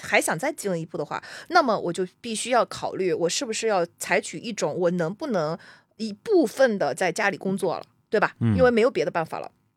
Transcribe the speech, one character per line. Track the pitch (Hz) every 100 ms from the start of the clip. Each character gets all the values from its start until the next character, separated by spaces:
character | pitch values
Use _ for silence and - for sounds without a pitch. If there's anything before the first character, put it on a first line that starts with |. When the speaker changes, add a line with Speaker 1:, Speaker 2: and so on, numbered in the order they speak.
Speaker 1:
还 | - 214
想 | 311 165
再 | 285
进 | 320 196 170
一 | 160
步 | 156
的 |
话， | 147 143 - - -
那 | 339
么 | 269 185
我 | 175
就 | 170 180 _
必 | 240
须 | 214 226
要 | 247
考 | 185 - 110
虑 | 165 185
我 | 156 170
是 | -
不 | 240
是 | 220 226
要 | 190 170 -
采 | - 190
取 | - 170
一 | 233
种 | - 165 143
我 | 175
能 | 180 165
不 | 208 311
能 | 196 151 - - - _ -
一 | 220
部 | 202 - 370 247
分 | - 262 196
的 | 147
在 | 135 175
家 | 170 202
里 | 156
工 | 190 196
作 | 180 -
了， | - _ -
对 | 208
吧？ | 165 -
Speaker 2:
嗯。 | 117 180
Speaker 1:
因 |
为 | 247
没 | 233
有 | 247
别 | 175
的 | 151
办 | 175 160
法 | 78
了。 | - _ _